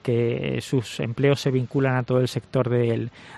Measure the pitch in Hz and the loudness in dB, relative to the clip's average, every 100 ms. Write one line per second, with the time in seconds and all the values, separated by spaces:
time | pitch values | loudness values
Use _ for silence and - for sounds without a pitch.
0 | - 117 120 127 139 127 - 135 113 - | -2 0 0 -2 -2 -4 -2 -2 -2 -4
1 | 120 117 139 139 - 131 123 143 135 127 | -6 0 2 2 0 -2 0 0 0 0
2 | 123 127 127 127 - 135 120 120 117 113 | 0 0 0 -2 -4 0 2 4 2 0
3 | 117 - - | -4 -10 -20